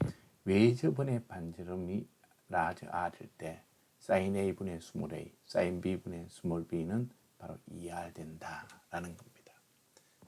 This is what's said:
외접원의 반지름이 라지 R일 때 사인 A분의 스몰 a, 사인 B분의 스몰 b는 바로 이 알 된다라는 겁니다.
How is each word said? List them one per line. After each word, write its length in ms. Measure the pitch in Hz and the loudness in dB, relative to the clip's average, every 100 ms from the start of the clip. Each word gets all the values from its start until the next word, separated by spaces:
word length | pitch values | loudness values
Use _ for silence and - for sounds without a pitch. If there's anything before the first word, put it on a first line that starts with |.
| - - - _ | -2 -2 -16 _
외접원의 800 | 95 98 117 123 160 139 135 120 - | 4 8 8 8 2 2 2 0 -2
반지름이 800 | 92 82 82 87 92 90 101 - _ _ _ - | -8 -6 -8 -6 -4 -2 -2 -4 _ _ _ -2
라지 380 | 90 82 82 - | 2 2 0 -4
R일 420 | 87 87 - - - | -2 -2 -4 -14 -10
때 260 | 80 80 - _ _ _ | -8 -8 -14 _ _ _
사인 380 | - 95 95 98 | 2 4 4 2
A분의 440 | 98 87 95 85 | 2 0 -4 -4
스몰 340 | - 87 76 | -6 -6 -4
a, 200 | 78 78 - - | -6 -8 -14 -2
사인 340 | 95 90 90 | 2 2 2
B분의 480 | 92 90 - 85 85 | 0 -2 -4 -8 -10
스몰 380 | - 87 82 82 | -4 -2 -2 0
b는 420 | 85 85 110 123 - _ - | -2 0 0 -2 -6 _ -16
바로 200 | 87 - - | -14 -14 -14
이 180 | 85 87 | -10 -8
알 240 | 85 85 | -6 -8
된다라는 1040 | 85 80 80 - 80 - - _ 87 87 85 | -10 -12 -10 -10 -10 -12 -20 _ -6 -6 -10
겁니다. 180 | - - - - _ _ _ _ _ _ | -18 -20 -20 -20 _ _ _ _ _ _